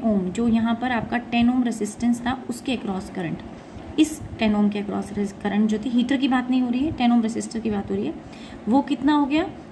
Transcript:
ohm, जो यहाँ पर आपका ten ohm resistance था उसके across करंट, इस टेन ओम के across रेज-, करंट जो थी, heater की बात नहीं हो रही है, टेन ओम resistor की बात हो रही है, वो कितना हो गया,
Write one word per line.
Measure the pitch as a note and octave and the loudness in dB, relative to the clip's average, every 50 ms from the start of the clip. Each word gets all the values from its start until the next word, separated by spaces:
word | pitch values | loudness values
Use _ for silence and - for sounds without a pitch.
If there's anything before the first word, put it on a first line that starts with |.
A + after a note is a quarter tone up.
| A#3 | 2
ohm, | A3 G#3 F#3+ F3+ F3+ | 2 2 2 0 0
जो | - A#3 A#3+ | 0 0 2
यहाँ | A#3 A3+ A3+ A3 A#3 A3+ A#3 | 2 4 4 2 2 0 0
पर | B3 B3+ | 0 -2
आपका | A#3+ A3 G#3+ - A#3+ | -2 -2 -2 -2 -4
ten | A#3+ - - A#3 A#3+ A#3 A#3+ | -4 -4 0 2 4 4 4
ohm | B3+ C4 A#3+ | 4 4 2
resistance | A#3 G#3 - G#3 G#3 - - A#3 A#3+ A#3 - - | 0 0 -2 -4 -6 -4 0 0 2 2 2 0
था | A#3+ C4 - - - | -4 -4 -4 -6 -8
उसके | A#3 - - C#4 A#3+ | -8 -6 -4 -4 -4
across | - - G3+ F#3 F#3 F#3+ - | -2 -2 -4 -6 -6 -6 -8
करंट, | - F#3+ E3+ D#3+ E3 - - - - - - - - - - - - - | -6 -6 -4 -4 -6 -6 -8 -12 -14 -16 -16 -16 -16 -16 -14 -2 2 2
इस | - - - - - - - - | 2 2 2 -4 -8 -8 -4 0
टेन | A3+ G#3 G#3 | 2 2 4
ओम | G#3 G#3 G3+ | 4 4 2
के | G3+ G#3 | 2 0
across | G3+ G3 F#3+ G3+ G3 - - | -4 -4 -4 -4 -4 -4 -4
रेज-, | G3+ G3+ G3 - - - | -4 -4 -4 -4 -4 -4
करंट | G3 G3 G#3 A3 G#3 | 0 2 2 2 2
जो | A3 | 2
थी, | G#3+ - C4 | 0 -2 0
heater | A#3+ B3 A#3+ - C4+ | 2 2 2 2 2
की | B3 C#4 | 2 2
बात | A#3+ C4 B3+ B3 B3 | 2 2 2 2 2
नहीं | C4 B3+ | 2 2
हो | B3+ A#3+ | 2 2
रही | A#3+ B3+ C#4+ | 0 0 0
है, | E4 | 0
टेन | - - A#3+ A#3+ | 0 2 4 4
ओम | A#3+ A#3 | 6 4
resistor | A3 G#3+ A3 G#3+ G#3 - - A3 | 4 2 0 -4 -6 -6 -6 -4
की | A3 A3 | -2 -2
बात | G#3 G3 F#3+ - | -2 -2 -2 -2
हो | G3 | -2
रही | G3 A3 | -2 -2
है, | D#4 - - - - - - - - - - - | -4 -6 -8 -12 -16 -16 -16 -16 -16 -14 -6 0
वो | G#3 B3 C#4 | 2 4 4
कितना | - B3+ C#4+ - C#4 D4 D4 | 4 2 0 0 2 4 4
हो | D4 C#4 | 4 4
गया, | B3+ D4 D#4+ F#4 - - - - - | 2 2 2 0 0 -4 -10 -16 -16